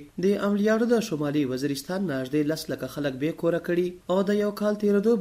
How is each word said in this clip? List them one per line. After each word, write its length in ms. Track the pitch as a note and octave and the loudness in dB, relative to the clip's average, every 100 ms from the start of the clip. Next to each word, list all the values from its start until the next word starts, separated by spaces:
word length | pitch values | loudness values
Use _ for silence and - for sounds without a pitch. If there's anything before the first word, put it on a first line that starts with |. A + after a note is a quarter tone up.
| D3 - F3+ | -4 -2 0
د 200 | G3+ G3+ | 2 2
عملیاتو 420 | G3+ G#3 A3 A#3 | 2 2 2 2
د 160 | A#3 G#3+ | 2 0
شمالي 360 | D3+ D3 D3 C3+ | -2 -2 0 0
وزیرستان 580 | B2+ C#3+ C#3 - F#3 G3 | 0 -2 -4 -6 -4 -2
نږدې 300 | C3+ C3 D3+ D3 | -2 -2 0 0
لس 180 | D#3 - C3 | -2 -4 -6
لکه 180 | B2+ - | -6 -4
خلک 160 | C#3+ C3 | -4 -2
بې 100 | D3+ E3 E3+ | -4 -2 0
کوره 180 | E3 E3 | 0 0
کړي 180 | F3 F3+ F3+ - | 0 0 -4 -2
او 100 | F#3 G3 | 0 2
د 100 | G#3 | 2
یو 80 | G#3 G#3 | 0 0
کال 160 | G#3 G#3 | -2 0
تېرېدو 300 | G#3 G3+ G#3 A#3 | 2 4 4 2